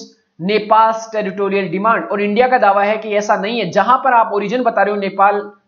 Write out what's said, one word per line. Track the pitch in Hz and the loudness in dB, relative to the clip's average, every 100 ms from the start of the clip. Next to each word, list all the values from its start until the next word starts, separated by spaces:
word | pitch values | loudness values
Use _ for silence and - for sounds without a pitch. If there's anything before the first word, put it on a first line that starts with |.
| - _ _ - | -16 _ _ -8
नेपाल्स | 180 208 214 220 220 226 - | -2 -2 2 4 4 0 -6
टेरिटोरियल | 214 196 196 196 196 185 | -6 -6 -4 -2 -2 -2
डिमांड। | 185 220 208 - | -2 0 0 -2
और | 202 | -4
इंडिया | 208 208 254 | 0 2 2
का | 254 | 4
दावा | 202 202 | 4 2
है | 202 214 | 0 -2
कि | 220 | -2
ऐसा | 208 208 202 | -2 0 -2
नहीं | 196 240 | -2 -4
है, | 180 | -2
जहां | 196 220 254 | 0 2 2
पर | 262 | 4
आप | 233 - | 2 2
ओरिजिन | 202 196 254 | -2 -2 -2
बता | 233 214 | 0 0
रहे | 202 | 0
हो | 202 | -2
नेपाल, | 196 196 202 202 202 - | -4 2 2 2 -6 -14